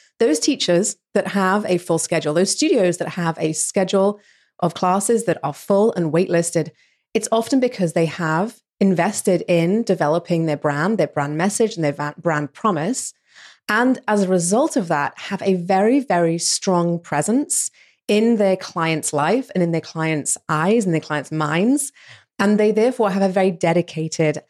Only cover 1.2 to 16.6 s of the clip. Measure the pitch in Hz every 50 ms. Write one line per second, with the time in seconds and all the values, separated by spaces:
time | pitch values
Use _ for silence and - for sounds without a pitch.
1.2 | - 190 175 202 190 185 190 214 208 - 180 175 175 - 170 160 - - 175 160
2.2 | 160 151 151 165 190 - - - 302 320 370 247 190 180 170 - 170 165 - -
3.2 | 170 165 160 - 160 156 160 - - - - 202 190 180 - 196 190 196 202 208
4.2 | _ _ _ _ _ _ _ - - 175 165 - - 180 180 196 202 - 233 226
5.2 | 226 180 160 - - 151 143 - - - 202 196 208 226 - 185 170 156 143 170
6.2 | 185 - 175 170 170 - - 170 151 160 - _ _ _ _ _ _ _ - 220
7.2 | 214 - - 226 226 - 277 269 254 247 247 - 190 160 - 175 165 160 - -
8.2 | 175 156 160 160 196 233 - - _ _ _ - 202 196 185 170 165 196 208 -
9.2 | - - 185 170 - - 180 170 165 170 196 220 233 - 190 165 165 147 156 170
10.2 | 170 - 180 165 165 160 147 147 - 151 143 143 156 190 226 196 160 139 - 151
11.2 | 143 143 151 156 175 202 202 - 226 214 220 175 160 147 143 147 147 147 147 -
12.2 | 151 170 160 147 147 139 - - - 220 190 151 151 190 262 - - - - _
13.2 | _ _ _ - - - - _ _ - 214 220 240 262 262 - - - 214 208
14.2 | 196 180 185 180 165 175 196 233 294 320 - 269 190 165 170 143 143 - - -
15.2 | - - 202 190 - 196 190 180 170 180 196 190 202 226 254 285 254 - 190 175
16.2 | 170 165 165 170 - - - -